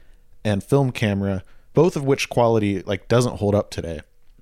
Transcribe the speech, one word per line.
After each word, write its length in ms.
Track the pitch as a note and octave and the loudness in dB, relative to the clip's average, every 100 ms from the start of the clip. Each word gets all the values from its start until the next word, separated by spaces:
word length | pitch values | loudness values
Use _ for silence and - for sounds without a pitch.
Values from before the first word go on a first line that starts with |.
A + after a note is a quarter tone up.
| - - - - | -20 -20 -20 -10
and 180 | G#2+ G2+ | -4 -4
film 300 | - C#3 C3 | 0 0 0
camera, 500 | - G#2+ G2 G2 F#2+ - - - | 0 -2 0 -2 -4 -8 -20 -6
both 220 | - F3 E3+ | 0 2 0
of 80 | |
which 240 | C3+ C3+ - | 0 0 0
quality, 540 | - A#2 A2+ G#2 G2 | 2 2 4 0 -2
like, 260 | - G2 - | -4 -6 0
doesn't 300 | A#2 A#2+ - | 2 2 0
hold 180 | G2+ G#2 | 0 0
up 160 | - | 0
today, 300 | - E2 D#2 - _ - - | -6 -8 -8 -12 _ -20 -16